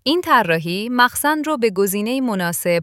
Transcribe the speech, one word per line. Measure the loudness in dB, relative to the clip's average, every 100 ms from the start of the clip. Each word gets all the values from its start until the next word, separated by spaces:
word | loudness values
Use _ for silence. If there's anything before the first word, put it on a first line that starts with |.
این | -2 0
طراحی | 2 2 4 0 -2 -6 -2
مخزن | 2 2 2 0 0
رو | -2 0
به | 0
گزینهٔ | 2 0 0 -2 -2
مناسب | -2 -2 -2 -2 -2 0